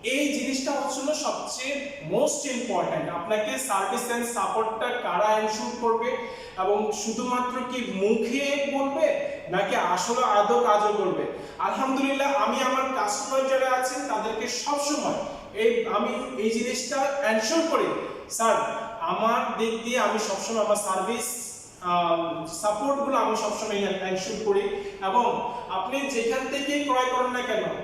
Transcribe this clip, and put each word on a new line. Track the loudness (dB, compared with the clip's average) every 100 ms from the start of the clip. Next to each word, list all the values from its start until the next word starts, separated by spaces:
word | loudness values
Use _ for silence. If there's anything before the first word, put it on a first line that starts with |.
এই | 0 0 0
জিনিসটা | 0 -2 -2 -2
হচ্ছিল | -2 -2 -2 -2
সবচেয়ে | 0 -2 -4 -6 -6 -4 -4 -6 -10 -2
most | 2 2 0 -4 -4
important। | -2 -2 0 -2 -4 -6
আপনাকে | -2 0 0 -2
সার্ভিস | 0 0 0 -2 -2 -2
and | -2
সাপোর্টটা | -2 0 0 0 -2 -2
কারা | -2 -2 2 4 4
এনশিওর | 2 -2 -4 -2
করবে | 2 2 2 -2 -6 -10 -12 -2
এবং | 2 4 2
শুধুমাত্র | -2 -2 -2 0 0 0 -2 -4
কি | -4 -2 0
মুখে | 2 4 2 0 0 0 0
বলবে | 0 0 2 2 2 -2 -6 -2
নাকি | 0 2 0
আসলে | 2 0 0 2 4
আদৌ | 4 6 4
কাজও | 6 4 4
করবে? | 2 2 0 -2 -6 -12 -4
আলহামদুলিল্লাহ, | -2 0 0 2 2 2 2
আমি | 2 2 2
আমার | 2 2 0 0
কাস্টমার | 0 -2 0 0 2
যারা | 4 4
আছেন, | 2 2 -2 -2
তাদেরকে | -2 -2 -4 -4
সবসময় | -4 -2 0 0 0 0 -2 -4 -8 -10
এই, | 2 4 4 2
আমি | 0 0 -2 -4 0
এই | 0
জিনিসটা | 2 0 -2 -2 0 0 2 2
এনশিওর | 2 2 2 4
করি। | 2 2 0 -4 -10 -8
স্যার, | 2 4 4 2 -4 -6 -6
আমার | -2 2 2 2 0 0
দিক | 0 0
দিয়ে | -2 0
আমি | 2 0
সবসময় | -2 -2 -2 0 2
আমার | 2
সার্ভিস, | 2 0 0 -2 -4 -6 -10 -12 -16 -8
আহ, | 0 2 4 2 0 -4 -8
সাপোর্টগুলো | -2 -2 0 0 0 2 2
আমি | 2 0
সবসময় | 0 -2 -2 0
এনশিওর | 0 0 -2 -2 -2 -2 0
করি। | 0 -2 -4 -8 -6
এবং | 0 2 2 0 -4 -6 -6
আপনি | -6 -4 -4
যেখান | -2 -2 0 -2 -2
থেকেই | -4 -2 -2
ক্রয় | 2 2 2 2
করেন | 0
না | -2
কেন | -2 -2 -2 -4